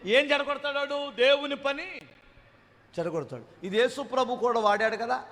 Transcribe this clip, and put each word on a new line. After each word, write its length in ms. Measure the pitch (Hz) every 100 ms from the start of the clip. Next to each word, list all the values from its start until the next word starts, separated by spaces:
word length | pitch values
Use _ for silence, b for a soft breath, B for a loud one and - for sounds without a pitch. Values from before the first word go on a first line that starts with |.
| 185
ఏం 200 | 240 294
చెడగొడతాడు? 840 | 285 277 277 285 285 277 285 285
దేవుని 440 | - 254 285 285 277
పని 460 | 277 277 359 320 - - - - - _ _ _ _ -
చెడగొడతాడు. 640 | 160 160 135 123 117 - 185
ఇది 120 | 208
యేసు 240 | 254 254
ప్రభు 340 | 269 262 247 247
కూడా 240 | 247 226
వాడాడు 360 | 208 208 220 220
కదా 260 | 233 254 -